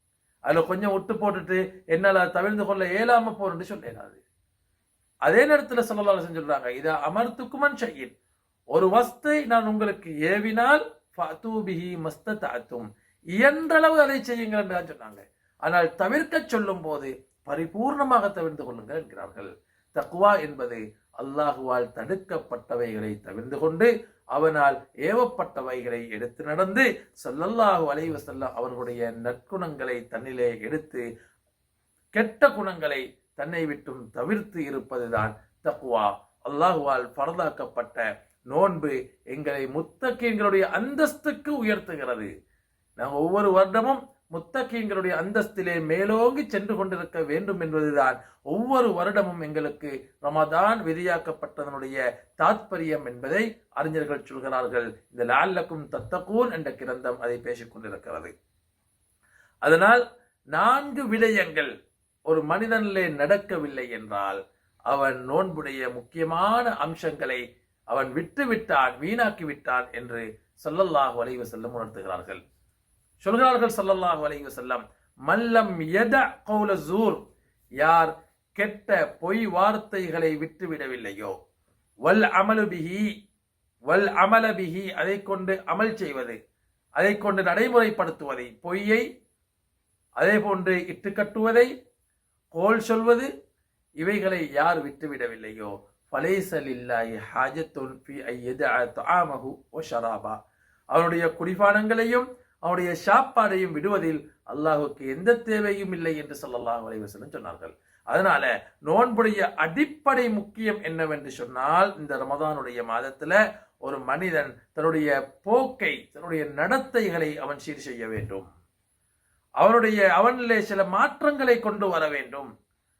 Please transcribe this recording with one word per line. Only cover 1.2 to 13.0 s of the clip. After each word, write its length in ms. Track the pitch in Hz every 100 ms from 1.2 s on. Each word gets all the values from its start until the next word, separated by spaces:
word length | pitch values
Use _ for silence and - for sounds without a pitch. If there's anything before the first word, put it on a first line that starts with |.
| 202 185 165 185 185 - -
"என்னால 420 | 165 196 190 175
தவிர்த்து 380 | 180 196 208 196
கொள்ள 220 | 196 180
இயலாம 480 | 190 233 240 220 180
போறேன்னு" 280 | 196 170
சொல்ல 260 | 185 202 120
இயலாது. 360 | 110 - - _ _ _ _ _ _ _ _ _ -
அதே 300 | 139 208 302
நேரத்துல 380 | 302 - 240 233
ஸல்லல்லாஹு 260 | 208 202 190
அலைஹி 60 |
வஸல்லம் 200 | 165 165
சொல்றாங்க, 280 | 147 139 123 127
"இதா 140 | 156 151 151
அமர்த்துக்கும் 560 | 196 240 - 240 269 285
அன் 80 | 233
ஷைஇன்", 460 | 233 139 175 _ _ _ _ _
ஒரு 260 | - 156 185
வஸ்தை 560 | 220 240 - 294 302 226
நான் 200 | 233 214
உங்களுக்கு 440 | 214 208 190 165
ஏவினால், 720 | 151 160 202 220 220 247 302 - - _ -
"ஃபஅதூ 360 | 160 160 226 220 190
பிஹி 260 | 170 180 175
மஸ்ததஅத்தும்", 920 | 160 160 - 214 - 123 - 120 107 -